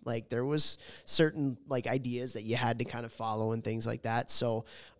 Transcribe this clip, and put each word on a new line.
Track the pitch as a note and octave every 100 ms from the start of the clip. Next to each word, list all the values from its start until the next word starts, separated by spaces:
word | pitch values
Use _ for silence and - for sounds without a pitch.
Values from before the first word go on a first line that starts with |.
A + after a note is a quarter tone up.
Like, | - A#2 -
there | A#2+
was | C3+ D3+ - - - - -
certain, | - D#3 D#3 C#3 B2 -
like, | C3 A#2+
ideas | C3+ A#2+ A#2+ B2+
that | A2+
you | A2 A#2
had | A#2+ A#2
to | A#2+
kind | A#2+ A#2
of |
follow | - A2+ A2 A2+
and | A2+
things | G#2+ A2+ A2
like | A#2
that. | A#2 A#2 -
So, | - A#2+ A2+ - - -